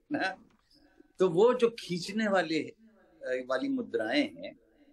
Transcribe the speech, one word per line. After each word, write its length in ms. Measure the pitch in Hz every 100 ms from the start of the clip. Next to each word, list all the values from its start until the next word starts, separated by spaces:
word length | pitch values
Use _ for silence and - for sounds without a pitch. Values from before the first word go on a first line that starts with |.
| -
ना, 260 | 139 185 - - _ _ _ _ - _ -
तो 100 | 185
वो 240 | 165 233
जो 220 | 247 233 233
खींचने 480 | - 175 - 208 214
वाले, 340 | 190 160 156 131 - - _ _ _
वाली 460 | 131 127 127 131 135
मुद्राएं 680 | 131 107 113 110 139 139 -
हैं, 220 | 98 - _ _ _